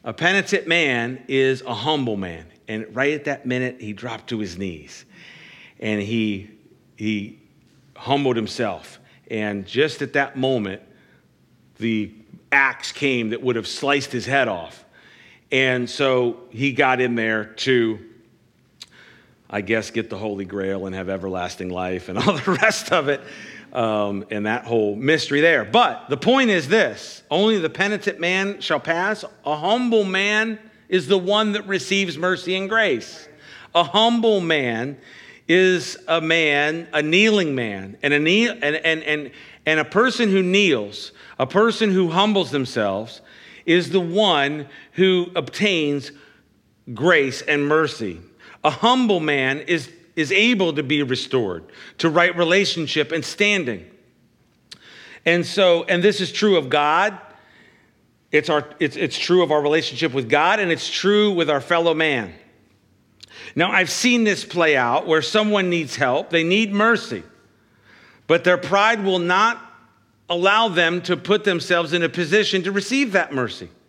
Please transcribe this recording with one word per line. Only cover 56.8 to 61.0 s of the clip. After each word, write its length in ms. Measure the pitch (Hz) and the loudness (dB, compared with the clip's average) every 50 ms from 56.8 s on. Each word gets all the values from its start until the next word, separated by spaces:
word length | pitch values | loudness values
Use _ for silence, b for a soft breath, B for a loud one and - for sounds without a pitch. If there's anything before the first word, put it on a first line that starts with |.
| 147 147 156 170 196 214 196 180 - - b b b b b b b b b b b b b b b _ _ _ _ _ | 2 4 4 2 2 0 -2 -8 -20 -20 b b b b b b b b b b b b b b b _ _ _ _ _
It's 200 | - 151 143 165 | 0 0 2 2
our, 180 | 156 147 139 - - - | 0 0 -2 -4 -4 -4
it's, 180 | 160 139 - | -4 -4 -2
it's 220 | - - 156 - - | -4 -4 -4 -4 -6
true 240 | - - 175 185 | 0 2 4 4
of 100 | 175 143 | 4 4
our 100 | 151 151 | 2 2
relationship 500 | 143 147 151 160 - - 135 120 156 156 | 2 2 2 2 0 -2 -4 -4 -4 -2
with 160 | 123 139 123 113 | -2 -2 0 2
God, 320 | 147 147 156 180 208 214 | 2 4 4 4 2 2
and 100 | 202 175 | 2 0
it's 180 | 165 135 - - | -2 -2 -4 -6
true 420 | - - | -6 -2